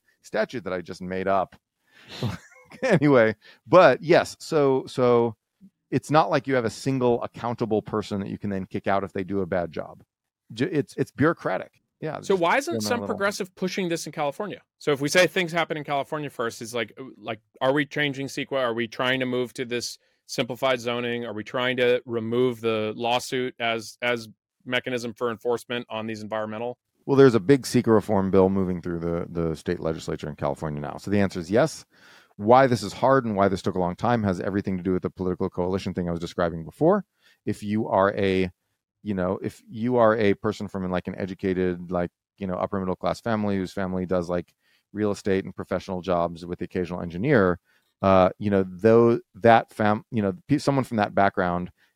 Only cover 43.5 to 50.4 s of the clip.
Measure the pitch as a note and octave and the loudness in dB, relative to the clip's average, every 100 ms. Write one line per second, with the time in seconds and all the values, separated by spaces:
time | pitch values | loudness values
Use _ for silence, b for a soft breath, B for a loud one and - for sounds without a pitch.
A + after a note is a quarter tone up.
43.5 | G2 F2+ - F#2 F#2 F2 F#2 E2+ F2 - | -2 -4 -6 -6 -4 -2 -2 0 -4 -6
44.5 | _ _ _ _ G#2 G#2 G2 G#2 F#2+ F#2 | _ _ _ _ -4 -4 -2 -2 -2 -2
45.5 | F#2+ F#2 F#2 - F#2 F2 F2 E2+ E2 F2 | -12 -6 -6 -4 -8 -2 0 0 -4 -10
46.5 | F2+ F2+ F#2+ F2 F2+ F2+ F2 C3 B2+ F#2 | -10 -6 -6 -6 -6 -8 -4 2 4 4
47.5 | E2+ _ _ _ - G2 F#2+ F#2 - G#2 | 2 _ _ _ 0 6 6 6 2 2
48.5 | G2 F#2+ F2+ A2 A#2 A#2 A#2 - G2 A#2 | 2 2 2 6 8 6 4 -4 2 6
49.5 | A2+ - - G#2+ G#2+ - A2+ G2 F2+ | 6 4 -2 0 0 -2 -2 -2 -4